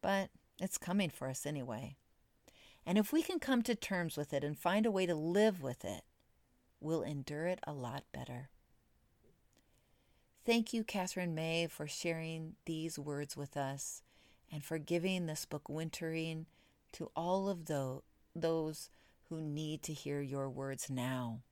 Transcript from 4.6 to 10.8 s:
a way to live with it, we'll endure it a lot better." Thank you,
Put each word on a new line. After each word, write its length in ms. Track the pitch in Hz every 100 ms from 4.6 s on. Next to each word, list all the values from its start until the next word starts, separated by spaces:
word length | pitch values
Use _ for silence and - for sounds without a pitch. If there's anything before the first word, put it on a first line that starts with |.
| 180 196 220
a 60 |
way 140 | 190 185
to 100 | 160
live 460 | 160 180 214 185
with 220 | 131 120
it, 220 | - 92 - _ _ _ _ _ _ _
we'll 220 | 151 160
endure 460 | 110 143 131 147 170
it 120 | 180
a 100 | -
lot 320 | 147 123 131 -
better." 380 | - 123 123 135 - _ _ _ _ _ _ _ _ _ _ _ _ _ _ _ _ _ _ -
Thank 260 | 233 226
you, 140 | 233